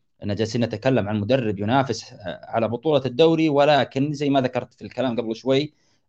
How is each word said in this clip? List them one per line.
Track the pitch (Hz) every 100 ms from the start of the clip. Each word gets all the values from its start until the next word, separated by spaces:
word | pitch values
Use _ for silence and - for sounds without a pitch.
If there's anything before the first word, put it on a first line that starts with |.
| _ _
أن | 104 101
جالسين | 110 120
نتكلم | 117 107 131 123 98
عن | 107
مدرب | 104 135 110 98
ينافس، | 104 135 135 107 -
آه، | - 90 - -
على | 113 110
بطولة | 120 156 143 127
الدوري، | 120 165 160 160
ولكن | 143 143 139 120 139 143
زي | 143 143
ما | 139
ذكرت | 127 123 113
في | _
الكلام | 107 123 127 117
قبل | 113 110
شوي، | 123 135 147 - _ _